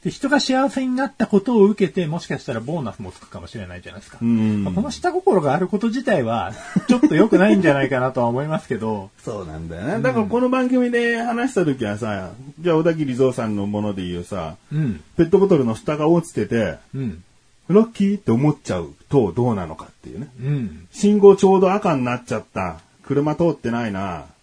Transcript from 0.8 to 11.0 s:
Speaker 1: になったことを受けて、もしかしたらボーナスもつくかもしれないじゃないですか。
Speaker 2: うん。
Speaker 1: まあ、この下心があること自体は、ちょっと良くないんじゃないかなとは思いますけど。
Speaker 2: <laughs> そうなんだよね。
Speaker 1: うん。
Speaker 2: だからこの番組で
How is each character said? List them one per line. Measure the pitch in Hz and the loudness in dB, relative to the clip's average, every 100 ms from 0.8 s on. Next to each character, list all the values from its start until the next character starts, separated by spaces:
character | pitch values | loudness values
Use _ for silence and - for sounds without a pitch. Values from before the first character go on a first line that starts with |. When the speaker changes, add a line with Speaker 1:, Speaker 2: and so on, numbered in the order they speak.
| 262 | -4
Speaker 1:
に | 254 | -2
な | 277 | -4
っ | - | -4
た | 233 | 0
こ | 202 | 0
と | 196 233 | 2 4
を | |
受 | 202 214 180 | 4 4 0
け | |
て、 | 170 160 | 0 -4
も | 165 | -4
し | - | -6
か | 143 | -8
し | - | -6
た | |
ら | 117 | -8
ボ | 120 170 | -6 -6
ー | |
ナ | 120 | -6
ス | - | -10
も | 92 | -14
つ | - | -16
く | - | -18
か | 101 | -18
も | 85 | -14
し | 120 | -14
れ | 92 | -14
な | 87 | -14
い | |
じ | 87 | -16
ゃ | |
な | 85 | -18
い | |
で | - | -20
す | |
か。 | - | -6
Speaker 2:
う | 117 | 0
ん。 | 117 110 107 | 2 2 0
Speaker 1:
ま | 95 | -2
あ、 | |
こ | 180 | -2
の | 269 | -4
下 | - 359 | -4 -2
心 | 349 370 220 | 0 2 2
が | 147 143 | 2 0
あ | |
る | 185 | 0
こ | 208 | -2
と | 226 | -2
自 | 226 | -2
体 | 254 190 | 0 0
は、 | 117 113 90 110 - - - | 0 -2 -4 -10 -4 -4 2
ち | |
ょ | 247 | 4
っ | |
と | 302 160 | 4 4
良 | 220 | 4
く | 170 | 6
な | 202 | 6
い | 208 | 4
ん | |
じ | 165 | 4
ゃ | |
な | 139 | 2
い | 135 | 2
か | 127 | 0
な | 127 | -2
と | 127 | 0
は | 120 | 0
思 | 123 | 0
い | 151 | -4
ま | 156 | -6
す | - | -4
け | 120 | -6
ど。 | 110 107 98 _ | -4 -6 -8 _
Speaker 2:
<laughs> | - | -10
そ | 107 | -10
う | 90 | -8
な | 78 | -10
ん | 82 | -10
だ | 82 | -8
よ | |
ね。 | 107 190 | -6 -2
Speaker 1:
う | |
ん。 | |
Speaker 2:
だ | 254 | -2
か | 233 | -2
ら | 208 | -2
こ | 226 | 0
の | 254 | 0
番 | 262 254 | 0 0
組 | 254 247 | 0 0
で | 240 | 0